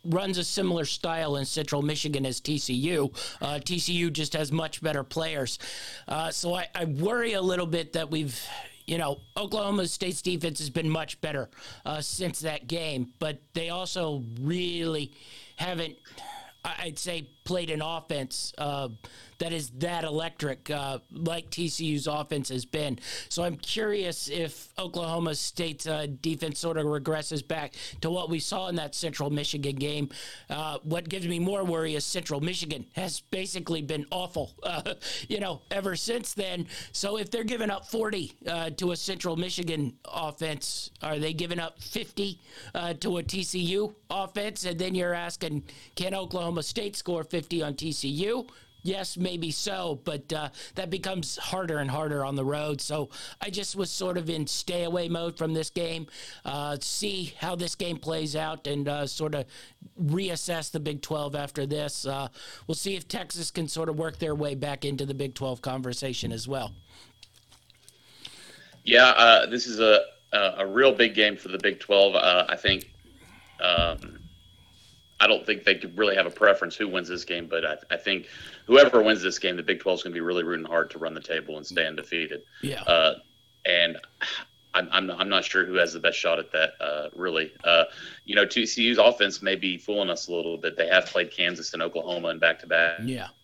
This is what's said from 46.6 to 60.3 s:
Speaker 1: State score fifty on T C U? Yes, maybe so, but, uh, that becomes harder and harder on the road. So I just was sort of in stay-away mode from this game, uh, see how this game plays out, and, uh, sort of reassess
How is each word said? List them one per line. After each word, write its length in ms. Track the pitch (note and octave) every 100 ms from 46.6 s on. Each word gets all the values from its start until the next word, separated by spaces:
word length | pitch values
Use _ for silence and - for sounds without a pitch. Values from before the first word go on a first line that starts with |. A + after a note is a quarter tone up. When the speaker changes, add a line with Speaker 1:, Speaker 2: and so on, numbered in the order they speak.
Speaker 1:
State 340 | D3 - G#3 -
score 280 | - E3+
fifty 380 | D#3 F3 D#3 E3+
on 120 | D3+
T 160 | C3+ D#3+
C 180 | D3 C#3
U? 380 | C#3+ G3 B3 B3 - - - F3
Yes, 300 | F#3+ F#3 E3+
maybe 340 | F#3 F3 E3+
so, 480 | - G#3 F#3+ F3 C#3+
but, 260 | - D3 -
uh, 200 | D3+ D3 - -
that 160 | - F#3
becomes 480 | F#3 F#3+ F#3 D3 -
harder 400 | - F#3 F3+ D3+
and 120 | C3+
harder 320 | C#3 D#3 D3
on 140 | C3+ C#3
the 80 |
road. 380 | C3+ D3 D3+ C#3+
So 260 | - D3+ C3+ - - -
I 80 | G3+
just 280 | F#3+ G3 G3
was 140 | F3+
sort 280 | - F#3 F3+
of 100 | D#3+
in 180 | D#3+ D3
stay-away 600 | - - F3 E3+ F3 E3+
mode 300 | E3+ E3+ E3
from 160 | D#3+
this 160 | D#3+ D#3
game, 360 | F3 E3 E3 D3 - - -
uh, 320 | - C#3+ D3 C#3+
see 500 | - - G#3 F#3+ F3 -
how 180 | E3 E3+
this 200 | E3+ -
game 200 | F3 D#3
plays 400 | D3 D#3+ D#3 D3+
out, 300 | D#3 D#3 C#3+
and, 200 | C#3+ C#3+
uh, 200 | D3 C#3+
sort 280 | - D#3
of 120 | D3+ C3 - - _ - -
reassess 720 | D#3 E3+ F#3+